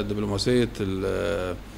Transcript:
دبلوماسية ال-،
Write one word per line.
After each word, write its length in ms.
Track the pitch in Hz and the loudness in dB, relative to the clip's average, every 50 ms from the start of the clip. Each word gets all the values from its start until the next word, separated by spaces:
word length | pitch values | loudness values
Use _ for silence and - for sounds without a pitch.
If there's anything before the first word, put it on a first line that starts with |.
| 104 104 | 0 0
دبلوماسية 600 | 104 104 107 104 101 101 - 120 123 123 120 117 - - | -2 -2 0 0 0 0 2 4 4 4 4 2 0 -2
ال-، 760 | 104 95 95 95 95 95 95 92 95 92 92 90 90 90 87 - - - - | -2 -2 0 0 0 0 0 0 0 0 0 0 -2 -2 -4 -6 -10 -12 -14